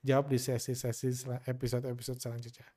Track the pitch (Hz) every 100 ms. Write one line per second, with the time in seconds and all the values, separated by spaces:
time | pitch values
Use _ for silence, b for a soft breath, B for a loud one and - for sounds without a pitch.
0 | 135 135 147 127 127 120 - 127 123 117
1 | 131 123 127 123 131 127 127 123 127 120
2 | 120 123 120 120 117 - 117